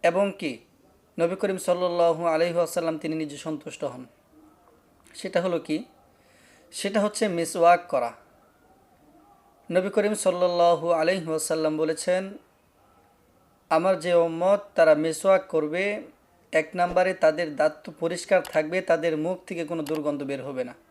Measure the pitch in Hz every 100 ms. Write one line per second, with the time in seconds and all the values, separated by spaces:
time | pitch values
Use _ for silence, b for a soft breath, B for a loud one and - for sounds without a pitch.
0 | 170 180 202 190 156 113 _ _ _ _
1 | _ - 170 190 196 185 - 175 180 175
2 | 170 160 170 160 170 170 165 180 165 156
3 | 160 160 151 147 160 151 156 - 143 127
4 | 123 _ _ _ _ _ _ _ _ _
5 | _ - 185 175 185 170 - 156 247 _
6 | _ b b b b b b - - 214
7 | 202 - 214 170 160 185 170 175 - 135
8 | 117 - _ _ _ _ _ _ _ _
9 | _ _ _ _ _ _ - 180 190 214
10 | 208 214 190 180 180 175 170 165 165 170
11 | 165 190 160 156 - 160 156 156 160 156
12 | - 180 196 202 _ _ _ _ _ _
13 | _ _ _ _ _ _ _ 160 185 180
14 | 170 170 170 165 180 202 - - 160 151
15 | 160 156 190 190 - 160 151 175 202 214
16 | - _ _ _ _ 160 156 180 175 175
17 | 185 185 160 156 165 143 151 151 - 160
18 | 165 175 - 185 - 156 156 185 185 165
19 | 165 156 160 185 - 170 156 165 147 156
20 | 147 143 139 135 131 131 123 - _